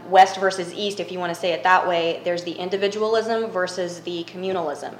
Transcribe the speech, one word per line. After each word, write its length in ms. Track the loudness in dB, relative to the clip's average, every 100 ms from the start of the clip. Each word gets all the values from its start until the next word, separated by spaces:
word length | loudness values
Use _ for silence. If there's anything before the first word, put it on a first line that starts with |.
| 4
West 280 | 8 8 6
versus 340 | 0 0 -6
East, 240 | -4 -6 -4
if 120 | -6
you 60 | -4
wanna 160 | -4
say 180 | -2 -2
it 100 | 2
that 240 | 4 4 4
way, 340 | 2 0 -2
there's 180 | -2 -4
the 80 | -4
individualism 960 | -6 -4 -2 -2 0 0 0 0 -2 -2
versus 500 | -2 -2 -2 -6 -6
the 240 | -8 -8
communalism. 720 | -8 -8 -4 -2 -4 -6 -10 -10